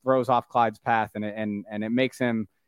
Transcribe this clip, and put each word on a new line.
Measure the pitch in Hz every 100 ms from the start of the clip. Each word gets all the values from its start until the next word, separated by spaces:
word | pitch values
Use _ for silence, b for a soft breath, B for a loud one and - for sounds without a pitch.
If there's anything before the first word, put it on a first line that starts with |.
throws | 127 131 123
off | 123 -
Clyde's | 127 117 107
path, | - 113 107 107
and |
it, | 107 107
and, | 107 101 101
and | 104
it | 110
makes | 120 131 -
him, | 123 113 107 _